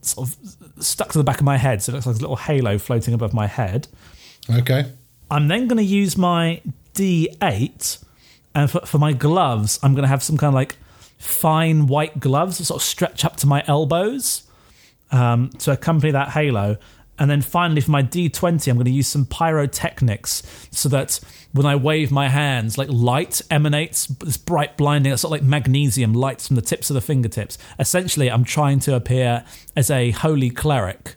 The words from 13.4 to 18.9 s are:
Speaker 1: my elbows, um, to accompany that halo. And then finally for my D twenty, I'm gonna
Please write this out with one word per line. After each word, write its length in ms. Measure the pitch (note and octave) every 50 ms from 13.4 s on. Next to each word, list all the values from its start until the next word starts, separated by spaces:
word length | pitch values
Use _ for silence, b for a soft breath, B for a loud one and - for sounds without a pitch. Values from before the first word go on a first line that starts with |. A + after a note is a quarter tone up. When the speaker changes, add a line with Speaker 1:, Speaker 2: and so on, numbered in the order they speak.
| -
Speaker 1:
my 160 | C#3 C#3 C#3+ -
elbows, 760 | - C#3+ D3 D#3+ C3+ E3 E3+ F#3+ G#3+ B3+ C#4 A#3+ - - - - b b b b b b b b b b b _ _
um, 400 | - C3 B2 A#2+ A#2+ A#2+ B2 C3 - -
to 140 | - - C#3
accompany 400 | B2 - - D#3+ D#3+ C#3 D#3 C#3+
that 180 | C3+ C#3 C3+
halo. 460 | - D#3 D3+ D3 B2 G#2 G2 G2+ G#2 G#2 B B B B B B _ -
And 120 | D3 C#3
then 100 | D3 C#3+
finally 400 | C#3 - - F3 F3 E3+ D#3 D3+
for 100 | C3 - D3+
my 100 | C#3+ C3+
D 260 | B2 - F3 F3+ D#3+
twenty, 420 | - - - F3 E3+ D#3+ - -
I'm 60 | B2
gonna 140 | A#2+ B2 B2